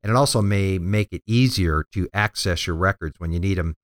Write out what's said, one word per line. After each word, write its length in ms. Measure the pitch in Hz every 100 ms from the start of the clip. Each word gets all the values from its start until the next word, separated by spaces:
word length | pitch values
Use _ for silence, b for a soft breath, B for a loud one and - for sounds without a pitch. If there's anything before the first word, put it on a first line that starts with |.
and 80 | 104
it 40 | 120
also 260 | 139 117
may 360 | 101 101 98 95
make 320 | 87 104 104
it 100 | 87 -
easier 560 | 117 127 113 87 78 76
to 160 | - 90
access 520 | 98 107 - 98 85 -
your 100 | 82
records 440 | 92 98 82 -
when 120 | 82
you 80 | 85
need 200 | 95 92
'em 160 | 82 78